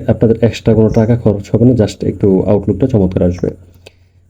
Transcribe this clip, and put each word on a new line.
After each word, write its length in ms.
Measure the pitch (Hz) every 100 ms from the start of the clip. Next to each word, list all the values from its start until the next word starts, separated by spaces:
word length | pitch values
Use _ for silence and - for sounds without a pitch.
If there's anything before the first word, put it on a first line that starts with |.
| -
আপনাদের 280 | - 117 -
এক্সট্রা 320 | 113 - -
কোনো 160 | 110 110
টাকা 260 | 117 110 120
খরচ 340 | - 101 101
হবে 120 | 107 120
না, 60 |
just 340 | 123 101 - -
একটু 360 | - 104 95
আউটলুকটা 460 | - 101 - 90 131
চমৎকার 360 | 110 95 92
আসবে। 260 | 90 90 - - - _ - _ _ _ _